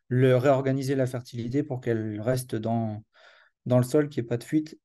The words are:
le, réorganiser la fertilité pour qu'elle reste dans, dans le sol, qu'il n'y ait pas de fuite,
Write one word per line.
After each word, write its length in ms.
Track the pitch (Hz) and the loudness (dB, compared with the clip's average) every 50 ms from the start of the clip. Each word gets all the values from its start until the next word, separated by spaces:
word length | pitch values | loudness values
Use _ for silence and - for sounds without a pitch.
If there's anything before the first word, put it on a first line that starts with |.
| _ - | _ -2
le, 300 | 123 127 127 131 127 127 | 2 4 6 6 6 6
réorganiser 580 | 127 143 135 131 139 135 135 135 135 131 143 | 6 4 4 4 2 0 0 0 -2 -2 0
la 120 | 135 131 127 | 0 0 -2
fertilité 560 | 127 120 120 - - 120 113 120 123 143 147 | -2 -6 -10 -10 -10 -8 -6 -4 -2 -2 -2
pour 180 | 151 131 123 | -2 -6 -6
qu'elle 400 | - 123 117 110 110 110 107 104 | -4 -2 -2 -2 -2 -4 -6 -4
reste 340 | 107 117 131 127 127 - - | -2 -2 -2 -2 -4 -6 -6
dans, 480 | 110 107 113 117 117 113 110 107 107 - _ _ _ _ - _ _ _ _ _ _ - | -6 -4 -2 -2 -2 -2 -4 -6 -10 -12 _ _ _ _ -20 _ _ _ _ _ _ -2
dans 120 | 127 123 127 | 2 4 4
le 60 | 123 | 4
sol, 240 | 127 - 151 151 147 | 4 2 2 2 0
qu'il 140 | 147 - | -2 -6
n'y 60 | 120 - | -6 -4
ait 20 | |
pas 80 | 120 120 | -4 -6
de 60 | - | -4
fuite, 360 | - - 156 156 156 - - _ | -2 -2 -2 -2 -4 -10 -18 _